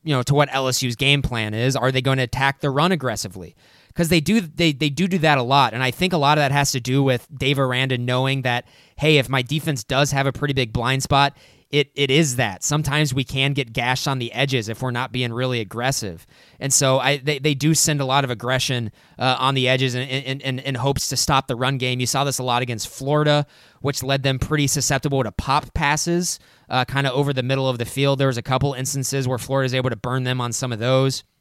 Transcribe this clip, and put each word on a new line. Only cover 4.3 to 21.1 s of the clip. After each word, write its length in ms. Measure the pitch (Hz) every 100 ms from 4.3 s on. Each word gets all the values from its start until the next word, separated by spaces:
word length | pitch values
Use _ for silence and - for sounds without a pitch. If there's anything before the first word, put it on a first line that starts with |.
| 226
they, 320 | 170 151 170
they 160 | 135 151
do 180 | 135 185
do 100 | 180
that 220 | 156 143
a 20 |
lot. 320 | 120 143 123
And 80 | 110
I 80 | 131
think 240 | - 180
a 40 | 170
lot 200 | 139 151
of 60 |
that 80 | 139
has 200 | 143 139
to 60 | 135
do 220 | 120 135
with 260 | 135 123 - 139
Dave 220 | 135 139
Aranda 400 | 131 123 135 127
knowing 460 | 120 127 131 135
that, 240 | 127 123 - _ _ -
hey, 200 | 151 151
if 100 | 123
my 140 | 131
defense 420 | 120 156 160 139
does 280 | - 131 143
have 160 | 139 139
a 40 |
pretty 220 | 131 143
big 180 | 135 120
blind 300 | 117 117 135
spot, 340 | 139 139 143 - - _ _
it, 180 | 143 143 -
it 160 | 139
is 240 | 139 160 123
that. 280 | 117 90
Sometimes 480 | - 147 156 147 151
we 120 | 123
can 300 | 135 135 135
get 200 | 139 123
gashed 340 | 113 120 127 -
on 120 | 135
the 120 | 117
edges 360 | 110 139 131 104
if 140 | 113
we're 80 | 127
not 200 | 120 127
being 220 | 120 123
really 280 | 117 127 123
aggressive. 680 | 101 107 123 139 104 82 - _ - _
And 120 | 139
so 280 | 127 139 131
I, 180 | 127 143
they, 220 | 131 147
they 160 | 147 139
do 180 | 147
send 260 | 156 - 147
a 60 | 135
lot 180 | 135
of 60 | 135
aggression, 640 | 117 120 131 - 127 113 - _ -
uh, 180 | 127 127
on 160 | 131 139
the 120 | 127
edges 280 | 131 131 123
in, 120 | 135
in, 340 | 131 131 135
in, 180 | 135 127
in 160 | 135 127
hopes 340 | 135 135
to 80 | -